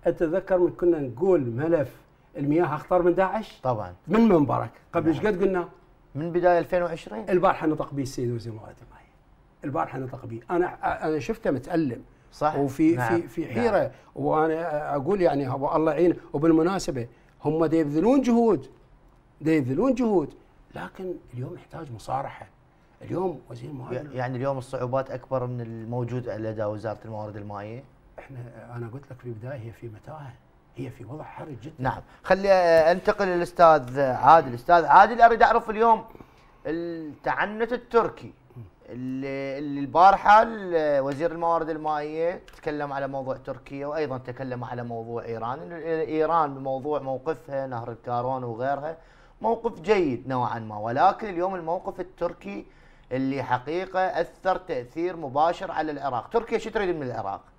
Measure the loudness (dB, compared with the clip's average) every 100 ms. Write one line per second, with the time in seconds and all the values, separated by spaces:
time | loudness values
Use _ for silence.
0 | -2 0 0 -2 0 2 2 2 2 2
1 | -2 -2 2 2 2 -2 0 0 0 -8
2 | _ _ _ -6 0 2 2 -2 0 4
3 | 4 4 0 -2 -8 -6 -4 -2 -6 -12
4 | 0 4 6 6 4 0 -4 -10 _ -2
5 | 0 0 0 0 0 0 -4 -12 _ _
6 | _ -8 -4 2 4 4 2 -2 -2 -6
7 | -10 -12 0 2 4 2 -2 -2 -6 -6
8 | -6 -4 -4 -4 -8 -14 -16 -20 -20 -20
9 | _ _ _ _ _ _ -6 -4 -4 -6
10 | -10 -12 -12 -12 -4 -2 -2 -2 -4 -2
11 | -2 -2 -4 -4 -2 -2 -2 -2 0 -4
12 | -12 _ _ -2 -2 0 -2 2 2 4
13 | 2 0 -2 -8 -4 0 2 2 0 -6
14 | -18 -6 0 2 2 0 -2 -4 -2 -4
15 | 0 2 2 2 -2 -2 0 2 2 4
16 | 2 2 -4 0 4 4 4 0 -4 -6
17 | -8 -14 _ _ -2 0 2 2 0 2
18 | 4 4 4 4 4 2 -2 -20 _ -20
19 | _ _ _ _ 0 2 2 0 0 2
20 | 2 2 0 -10 _ _ _ -14 -14 -12
21 | -10 -10 -12 -12 -10 -12 -16 -16 -14 -14
22 | -6 -6 -6 -12 -20 _ _ _ _ _
23 | -8 -4 -4 -6 -14 -16 -14 -14 -8 -8
24 | -8 -6 -4 -2 -4 -4 -6 -6 -2 -2
25 | -4 -10 -6 -4 -4 -8 -10 -10 -8 -6
26 | -4 -6 -6 -6 -6 -4 -4 -4 -6 -8
27 | -10 -12 -10 -12 -12 -12 -12 -14 -18 _
28 | _ -20 -18 -16 -16 -18 -16 -12 -12 -14
29 | -16 -16 -14 -12 -12 -12 -14 -16 -16 -16
30 | -18 -16 -18 -20 _ _ _ -14 -14 -12
31 | -16 -14 -14 -16 -14 -14 -16 -4 -4 -4
32 | -12 -18 0 2 6 4 8 6 6 4
33 | 2 0 0 0 -2 8 8 8 4 0
34 | 0 4 8 8 8 -6 4 6 10 10
35 | 8 8 6 8 6 6 0 2 4 4
36 | 0 -20 -20 _ _ _ -6 -6 -6 -8
37 | -12 -8 -4 -2 -2 -2 -4 -4 0 2
38 | 2 -6 -18 -20 _ -20 -20 _ -18 -12
39 | -8 -8 -8 -8 -8 -8 -8 -6 -2 8
40 | 8 8 8 8 6 -2 -2 0 2 2
41 | 0 -2 -4 -2 0 0 -2 -4 -4 -4
42 | -4 -2 -2 -4 -12 -10 -8 -6 -6 -4
43 | -6 -6 -6 -8 -8 -12 -12 -10 -8 -4
44 | -4 -6 -8 -10 -8 -8 -8 -8 -8 -10
45 | -8 -8 -6 -6 -6 -8 -10 -10 -4 -2
46 | -2 0 2 2 0 -2 -6 -6 -4 -4
47 | -4 -8 -6 -8 -6 -6 -6 -8 -10 -12
48 | -6 -4 -2 -4 -6 -6 -4 -4 -6 -12
49 | -18 -20 -20 _ -2 -2 -4 -6 2 2
50 | 4 -2 -4 -2 -2 -4 -8 -8 -4 4
51 | 4 2 -6 -4 -4 -4 -6 -6 -6 -10
52 | -14 -6 -6 -6 -12 -12 -14 -20 -20 _
53 | -8 -4 -2 -4 -2 -4 -2 -6 -4 -2
54 | -2 -2 -6 -4 -2 -2 -4 -8 -8 -6
55 | -6 -6 -4 2 2 0 -6 -4 -4 -4
56 | -4 -4 -2 -4 -2 -4 -4 -4 -2 -4
57 | -6 -6 -8 -10 -12